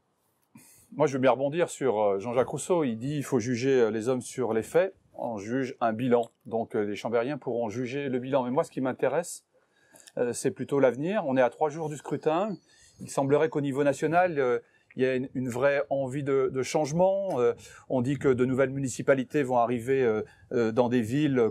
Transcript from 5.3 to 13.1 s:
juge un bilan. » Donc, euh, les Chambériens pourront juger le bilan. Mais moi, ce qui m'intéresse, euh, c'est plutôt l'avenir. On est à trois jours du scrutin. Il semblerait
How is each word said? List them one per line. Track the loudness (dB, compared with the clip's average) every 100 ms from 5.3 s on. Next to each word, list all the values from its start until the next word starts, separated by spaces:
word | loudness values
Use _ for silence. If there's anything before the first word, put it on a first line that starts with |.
| -8
juge | -6 -4 -4 -2
un | -2
bilan. » | 0 2 2 0 _ -6
Donc, | -6 -2 -2
euh, |
les | -2 -4
Chambériens | -2 -2 -2 -4
pourront | -6 -4 -4
juger | -4 -6 -4 -4
le | -4
bilan. | 0 0
Mais | 0
moi, | -2
ce | -2
qui | -4
m'intéresse, | -4 -2 0 0 -4 -10 _ _ _ _ _ -20 -10 -4
euh, | -4
c'est | -2 -4
plutôt | -4 -2 2
l'avenir. | 4 2 -2 -2 0
On | 2
est |
à | 2
trois | 2 -4
jours | -2 -8
du | -8
scrutin. | -6 -4 0 0 -2 -6 _ _ _ -18
Il |
semblerait | -8